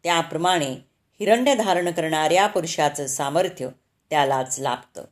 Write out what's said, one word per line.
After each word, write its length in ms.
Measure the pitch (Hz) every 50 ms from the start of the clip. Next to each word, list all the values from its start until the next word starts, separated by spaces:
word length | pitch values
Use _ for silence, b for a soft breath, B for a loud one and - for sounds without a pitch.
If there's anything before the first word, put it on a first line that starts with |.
| -
त्याप्रमाणे 680 | 170 170 165 160 - - 156 170 180 185 170 143 135 127 - - _ _ _ _ _ _ _
हिरण्य 360 | 208 196 220 240 254 285 269
धारण 360 | 214 220 196 180 175 175 175
करणाऱ्या 560 | 165 175 160 160 156 156 156 151 170 185 202
पुरुषाचं 600 | 214 - 190 160 165 - - 151 143 143 - 143
सामर्थ्य 600 | 135 - - 143 139 143 165 190 175 180 - 131 - - _ _ _ _ _ _ _
त्यालाच 500 | 156 151 143 135 135 131 131 127 - 135
लाभतं. 460 | 135 135 123 - - _ _ - - _